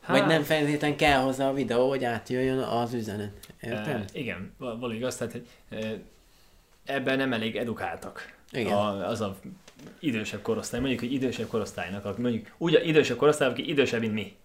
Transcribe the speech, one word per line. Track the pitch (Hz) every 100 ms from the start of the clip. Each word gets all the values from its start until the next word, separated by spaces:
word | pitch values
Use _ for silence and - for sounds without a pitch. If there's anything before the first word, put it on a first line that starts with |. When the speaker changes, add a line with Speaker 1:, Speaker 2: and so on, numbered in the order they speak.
| -
Speaker 1:
vagy | 170
Speaker 2:
Hát. | -
Speaker 1:
nem | 160
feltétlen | 147 156 147 147 147 147
kell | 151 139
hozzá | 131 131 135
a |
videó, | 135 117 117 131
hogy | 139
átjöjjön | 127 113 - 127 131 131
az | 110 117 120
üzenet. | 123 110 101 104 - - -
Érted? | 113 107 107 127 98
Speaker 2:
Ö, | -
igen, | 120 87 95 -
val-, | 127 113
való | 123
igaz, | 110 127 120
tehát, | 117
hogy, | 120 117 - -
ö, | 110 110 107 - - _ - - - _ _ -
ebben | 139 131 135
nem | 135
elég | 113 113 107
edukáltak. | 117 107 92 85 98 - - - -
Speaker 1:
Igen. | 135 110
Speaker 2:
A, | 101 104 98 92
az | 110
a | 104 95 - - - - - -
idősebb | 160 113 104 107
korosztály, | - 110 - 120
mondjuk, | 135 117
hogy | 123
idősebb | 135 127 - 107
korosztálynak, | 113 98 - 87 98 101
aki | 101
mondjuk | 123 113 - -
úgy | 170 151
a |
idősebb | 165 156 131 120
korosztály, | 143 151 135
aki | 117 -
idősebb, | 143 123 117
mint | 113
mi. | 107 98 -